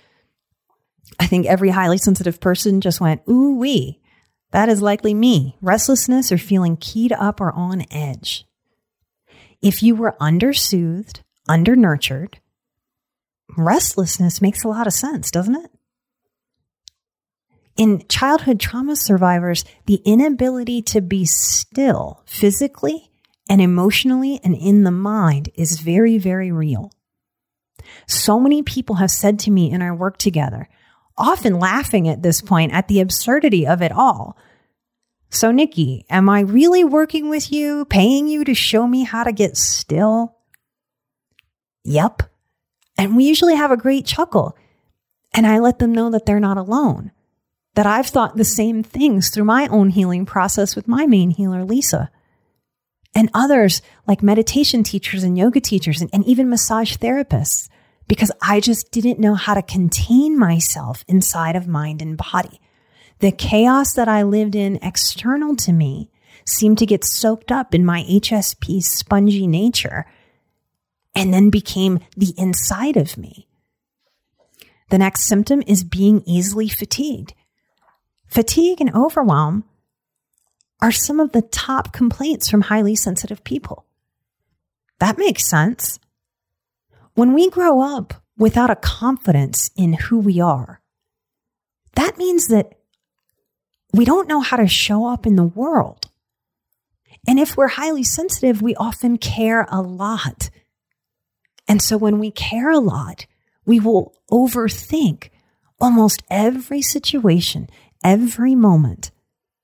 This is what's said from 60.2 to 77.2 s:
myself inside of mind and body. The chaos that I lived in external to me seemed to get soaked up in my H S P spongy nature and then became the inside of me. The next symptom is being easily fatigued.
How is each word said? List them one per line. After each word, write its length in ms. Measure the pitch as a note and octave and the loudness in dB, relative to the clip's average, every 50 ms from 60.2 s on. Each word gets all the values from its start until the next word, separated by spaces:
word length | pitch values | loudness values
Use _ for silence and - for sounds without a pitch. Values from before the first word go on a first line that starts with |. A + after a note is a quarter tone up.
| D4 D#4 D#4 | 4 4 2
myself 680 | C#4+ A3 E3+ E3+ E3 - - - D#3 C#3 A#2 B2+ - - | 2 2 2 2 0 0 -2 -4 -6 -8 -10 -10 -10 -2
inside 480 | - F3+ F#3+ F#3 - - E3+ E3 D#3+ E3 | 0 2 2 2 0 -2 -2 -2 -2 -4
of 140 | F3+ F3+ F3 | -4 -4 -4
mind 340 | E3 D3 D3+ D3+ D#3 D3+ | -4 -4 -4 -6 -8 -8
and 140 | D#3 D#3 D#3 | -8 -8 -8
body. 440 | D#3 - - - F3+ F3+ - - _ _ _ _ _ _ _ _ _ _ _ _ _ | -10 -8 -4 -4 -4 -4 -6 -10 _ _ _ _ _ _ _ _ _ _ _ _ _
The 120 | - F#3+ | 0 0
chaos 600 | F#3+ - - - G#3+ G#3+ A3+ B3 C4 C#4 C#4 - - | 0 -2 -2 0 2 4 4 4 4 2 2 0 -2
that 140 | C4 A#3 A3+ | -2 0 0
I 140 | G#3+ G#3 | 2 2
lived 320 | G3+ G3+ G3+ G#3+ G#3+ G#3 G3+ | 2 2 0 0 0 0 -2
in 220 | G#3 G3+ G3 G3 - | -2 -2 -2 -4 -4
external 720 | - F#3 F3 - - - - - - A#3+ C4 D4 D4+ D4+ D4 | -6 -6 -4 -4 -4 -4 -6 -4 -4 -2 -2 -2 -2 -2 -4
to 160 | A#3 - - | -2 0 0
me 380 | E3+ E3 D3+ C3+ C#3 - - - _ _ _ _ _ _ _ | 2 2 0 -2 -4 -8 -12 -16 _ _ _ _ _ _ _
seemed 340 | - - - A3 G#3+ G#3+ G#3+ | -8 -2 0 2 2 2 2
to 80 | A#3 | 2
get 180 | G3 G#3+ F#3+ - | 2 0 0 -2
soaked 480 | - - - - A3 A3 A3 - - | -4 -4 -2 -2 -2 -2 -2 -4 -4
up 220 | B3+ C4+ B3+ - F3 | -4 -4 -2 0 0
in 100 | E3+ F3+ | 2 2
my 200 | F3 F3 E3+ D3 - | 2 0 -2 -2 0
H 240 | F#3 G3+ - - | 0 0 2 0
S 220 | A3+ G#3 F#3 - - | -2 -2 -2 -4 -6
P 260 | - - - - F#3+ | -8 -6 -6 -4 -4
spongy 640 | E3+ - - - - - G#3 G3+ G3+ G#3 G3+ G3 F#3+ | -4 -4 -4 -6 -4 -2 0 2 2 2 2 0 0
nature 600 | F3 D#3+ E3+ G#3 B3 A#3+ - - - - - - - _ _ _ _ _ _ _ _ _ _ _ _ _ _ _ _ _ _ _ _ - | 0 0 0 0 0 0 -2 -4 -6 -8 -10 -12 -14 _ _ _ _ _ _ _ _ _ _ _ _ _ _ _ _ _ _ _ _ -4
and 200 | G3 F#3+ F#3+ F#3 | -2 0 2 4
then 160 | F#3+ G3+ G#3 | 6 6 6
became 500 | F#3+ G#3 - - - F#3+ F#3 F#3+ F#3 E3+ - _ _ | 4 2 0 -4 -4 -2 0 0 0 -2 -4 _ _
the 180 | G3 G3 F3+ E3+ | -2 -2 -2 0
inside 600 | - F#3 F#3 F3+ - - - G3 F#3+ B3 D4 D4 | -2 -2 -2 -2 -2 -4 -6 -4 -4 -2 -2 0
of 200 | G3+ D3 E3+ - | 0 -2 -2 -6
me. 320 | - - - - - - _ _ _ _ _ _ _ _ _ _ _ _ _ _ _ _ _ _ _ _ _ _ - - _ _ _ _ - | -14 -16 -18 -20 -20 -20 _ _ _ _ _ _ _ _ _ _ _ _ _ _ _ _ _ _ _ _ _ _ -20 -20 _ _ _ _ 0
The 100 | G3 F#3+ | 2 2
next 260 | F#3+ F#3+ - - - | 2 2 -2 -4 -2
symptom 380 | - G#3+ G3 G#3 - C#4 C#4+ A#3+ | 0 0 0 2 2 0 0 2
is 180 | - G3+ F#3 F3+ | 2 0 0 0
being 380 | E3+ - F3+ G3 G3+ G#3+ G3+ - | -2 -2 2 4 4 4 4 2
easily 420 | E3+ F3 F3+ F3+ G3 G3+ G#3+ A3 G#3+ | 0 0 0 0 -2 -2 -4 -4 -4
fatigued. 680 | - - G#3+ - - - C#4+ D4+ B3 F2+ | -6 -8 -8 -6 -6 -6 -6 -6 -8 -8